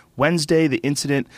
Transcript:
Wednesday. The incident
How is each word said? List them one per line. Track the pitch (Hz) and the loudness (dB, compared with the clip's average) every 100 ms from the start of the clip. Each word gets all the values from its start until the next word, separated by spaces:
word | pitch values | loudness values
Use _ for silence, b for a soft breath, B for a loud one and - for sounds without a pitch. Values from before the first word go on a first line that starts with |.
| b - | b -2
Wednesday. | 143 170 147 165 160 | 0 0 2 2 2
The | 131 | 0
incident | 139 147 139 139 127 | -2 -4 -2 -2 -4